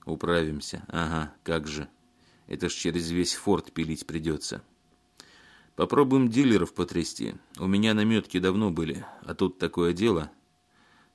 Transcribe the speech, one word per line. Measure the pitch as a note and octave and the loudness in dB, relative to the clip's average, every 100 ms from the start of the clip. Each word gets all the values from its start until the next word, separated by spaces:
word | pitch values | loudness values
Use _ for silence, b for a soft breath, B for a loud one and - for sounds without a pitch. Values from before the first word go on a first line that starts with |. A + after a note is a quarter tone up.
| - | -10
«Управимся. | D#2 E2 E2+ D#2 D2 - D#2 - | -4 0 0 0 -4 -10 -12 -6
Ага, | E2+ D#2+ D#2+ D#2 - | -4 -2 -2 -6 -8
как | - E2 D2+ | -4 -4 -4
же. | D2+ C#2+ _ _ b b b - | -8 -10 _ _ b b b -12
Это | - F2 | -6 -4
ж | |
через | - E2+ E2+ E2 | -2 -2 -2 -2
весь | F2 E2+ | 0 -2
форт | - G2+ E2+ - | -2 0 0 0
пилить | - D#2+ D#2 - | -6 -4 -6 -8
придётся». | D#2+ D#2+ D2+ - - - _ _ _ _ B B B B B B - | -6 -4 -4 -6 -10 -14 _ _ _ _ B B B B B B -4
«Попробуем | - C#3+ C3 C3+ B2 | 2 4 6 4 4
дилеров | A#2 C3+ G2 E2 | 4 6 4 4
потрясти. | - E2+ F2 D#2+ - A1+ - _ - | -2 -2 -2 -4 -6 -8 -10 _ -4
У | F#2+ | 0
меня | G2 A2 | 2 4
намётки | G#2+ A2 A2 - F#2 | 4 4 2 0 0
давно | F#2 G2+ G#2 | 2 2 0
были, | E2 D#2 C#2 B B | 0 -2 -6 B B
а | - | -10
тут | E2+ F#2 - | 0 0 0
такое | E2+ F2 E2+ | -4 0 0
дело». | F2 A2+ E2+ D2 - _ _ _ b b b b | 2 2 2 -2 -10 _ _ _ b b b b